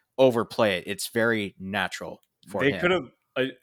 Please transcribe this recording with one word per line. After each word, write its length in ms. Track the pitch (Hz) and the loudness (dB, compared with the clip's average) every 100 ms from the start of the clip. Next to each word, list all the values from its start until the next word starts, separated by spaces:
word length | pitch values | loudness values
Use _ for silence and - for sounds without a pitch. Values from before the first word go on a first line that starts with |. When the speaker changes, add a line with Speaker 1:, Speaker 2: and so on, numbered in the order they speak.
| _ - | _ 4
Speaker 1:
overplay 600 | 131 117 101 - 110 87 | 4 4 -2 0 2 2
it. 60 | - | -4
It's 220 | 98 - | -8 -4
very 460 | 117 113 113 98 - | 0 0 0 -2 -8
natural 640 | 95 101 90 - 87 - _ _ - | -6 -4 -4 -6 -12 -14 _ _ -10
for 140 | 104 | 0
Speaker 2:
They 100 | 135 | 0
Speaker 1:
him. 80 | 98 | 2
Speaker 2:
could 100 | 175 | 0
have, 180 | 180 123 _ _ 131 | 0 -2 _ _ -4
I, 160 | 131 - | -4 -6